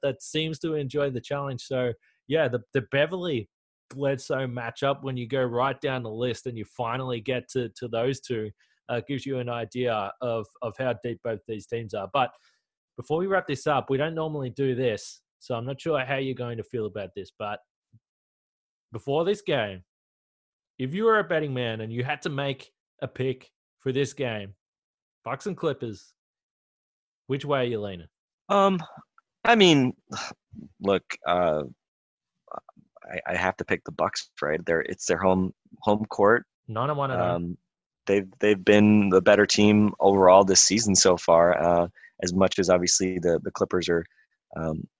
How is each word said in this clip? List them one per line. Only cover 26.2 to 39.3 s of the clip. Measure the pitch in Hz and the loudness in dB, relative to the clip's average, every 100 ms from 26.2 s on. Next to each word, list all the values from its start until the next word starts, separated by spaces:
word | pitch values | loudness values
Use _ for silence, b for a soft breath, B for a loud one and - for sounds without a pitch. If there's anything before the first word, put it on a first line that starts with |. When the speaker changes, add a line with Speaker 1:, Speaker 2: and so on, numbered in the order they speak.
| _ _ _ _ _ _ _ _ _ _ - | _ _ _ _ _ _ _ _ _ _ -8
Speaker 1:
which | 135 | -6
way | 143 139 | -2 -2
are | |
you | 123 113 | -2 -4
leaning? | 104 90 78 _ _ _ - | -6 -10 -16 _ _ _ -2
Speaker 2:
Um, | 202 196 185 165 B - _ _ _ | 2 4 2 -4 B -20 _ _ _
I | - | 4
mean, | 233 185 147 127 - _ | 8 8 8 4 0 _
<sighs> | - - - _ - - _ | -12 -12 -16 _ -20 -20 _
look, | 95 95 - - - | 0 0 -2 -6 -2
uh, | 90 87 76 67 - _ _ _ _ _ _ _ - - - _ _ | 2 2 0 -2 -12 _ _ _ _ _ _ _ -18 -18 -20 _ _
I, | - 90 - | -14 -10 -6
I | 87 | -2
have | 92 - | -2 -4
to | |
pick | - 90 | -4 -4
the | - | -6
Bucks, | 80 87 - - - | -4 -4 -4 -12 -6
right? | 71 78 | -4 -2
They're, | - 82 | -2 -2
it's | 64 - - | -2 -8 -2
their | 85 | 0
home, | 95 92 92 - _ - | 2 2 0 -6 _ -6
home | - 107 107 | 0 0 -2
court. | - 101 120 - _ - | 0 4 4 0 _ -10
Speaker 1:
Nine | 110 135 | -6 -4
and | 147 | -4
one | 135 | -4
at | 120 | -2
home. | 90 | -2
Speaker 2:
Um, | 87 85 90 _ _ _ _ - | -2 -6 -10 _ _ _ _ -2
they've, | 101 95 - | 0 0 0
they've | 104 101 | 2 4
been | 92 104 104 107 101 | 6 8 8 6 6
the | 92 | 6
better | 90 | 6